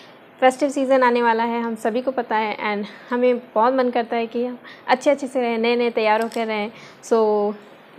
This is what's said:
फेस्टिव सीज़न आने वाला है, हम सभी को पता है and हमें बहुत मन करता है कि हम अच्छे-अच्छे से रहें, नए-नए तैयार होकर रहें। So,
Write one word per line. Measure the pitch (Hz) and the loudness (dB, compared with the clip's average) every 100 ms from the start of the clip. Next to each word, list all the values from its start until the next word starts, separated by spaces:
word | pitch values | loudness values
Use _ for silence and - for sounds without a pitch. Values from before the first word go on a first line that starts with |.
| - - - - | -20 -20 -18 2
फेस्टिव | 262 254 294 | 2 4 0
सीज़न | 269 262 269 | 0 2 4
आने | 247 240 | 4 4
वाला | 233 226 | 2 2
है, | 233 233 | 0 -2
हम | 233 220 | -4 -4
सभी | 233 220 | -2 -2
को | 254 | -2
पता | 262 247 220 | -4 -2 -2
है | 214 - | -2 -4
and | 214 208 208 - - | -4 -4 -6 -12 -6
हमें | 247 247 247 | 0 2 0
बहुत | - 214 226 | -2 0 2
मन | 262 247 | 2 0
करता | 240 233 233 | -2 -2 -4
है | 233 | -4
कि | 240 247 | -4 -6
हम | 247 - - - | -8 -18 -10 -2
अच्छे-अच्छे | 247 302 285 262 | 0 2 0 -2
से | 262 | -4
रहें, | 233 233 | -2 0
नए-नए | 226 240 240 | 0 0 0
तैयार | 233 214 214 | 0 2 2
होकर | 226 233 226 | 0 -4 -4
रहें। | 214 208 - - - | -4 -6 -10 -20 -14
So, | - 226 220 214 208 208 - - - | -2 2 2 2 0 -4 -14 -20 -20